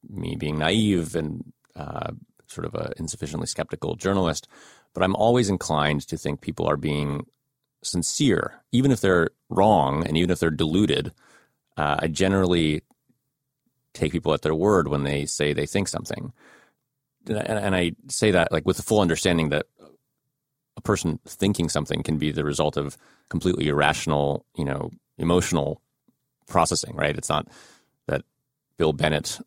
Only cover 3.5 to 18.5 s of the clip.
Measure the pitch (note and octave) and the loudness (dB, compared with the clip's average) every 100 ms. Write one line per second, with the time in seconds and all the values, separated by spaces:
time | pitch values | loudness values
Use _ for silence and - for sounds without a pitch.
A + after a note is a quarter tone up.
3.5 | - D#2+ - - E2+ F#2+ G2 F2 D2+ - | -6 -8 -6 -6 -2 0 2 2 -2 -8
4.5 | - - - _ - F#2+ G2 A2 B2 G#2 | -20 -20 -20 _ -2 0 2 4 4 2
5.5 | F#2 - D2+ D2 D2 - D#2+ D2 C#2+ - | 0 0 0 2 0 -4 -6 -6 -6 -8
6.5 | C#2 E2 D2+ D2+ D2 D2 C#2+ - _ _ | -4 -2 0 -2 -2 -2 -6 -10 _ _
7.5 | _ _ _ - F2+ E2 - C#3+ F2 - | _ _ _ -6 -4 -4 0 2 2 0
8.5 | - _ A#2+ C3+ B2 G2+ F2+ D#2+ _ _ | -10 _ 2 2 4 4 4 2 _ _
9.5 | F#2 G2+ G2+ C2+ C#2+ D#2+ D#2 F2 F2+ E2 | 4 6 6 4 0 0 2 2 2 0
10.5 | D2+ E2 F2 G2+ C#2+ F2+ - _ _ _ | 0 0 2 2 2 -2 -10 _ _ _
11.5 | _ _ - D2 D2 E2 D2+ F#2+ G2 F#2 | _ _ -4 0 0 0 0 2 4 4
12.5 | F2 D#2 D2+ _ _ _ _ _ _ _ | 4 2 0 _ _ _ _ _ _ _
13.5 | _ _ _ _ - D#2 E2 D#2+ D2+ D#2 | _ _ _ _ -4 -2 0 0 0 0
14.5 | D#2+ G2 G2 D2 D2 C#2+ C#2+ D2 - D2 | 2 4 4 4 0 -2 -2 -4 -2 0
15.5 | D2+ D2 G2+ F#2+ E2 - - - - _ | 0 -2 -2 -2 -6 -8 -10 -10 -16 _
16.5 | - _ _ _ _ _ _ - G#2+ - | -20 _ _ _ _ _ _ -6 -4 -2
17.5 | G#2+ G2+ F#2 F2 - - - G#2+ F2+ E2+ | -2 0 0 0 -4 -10 0 4 4 4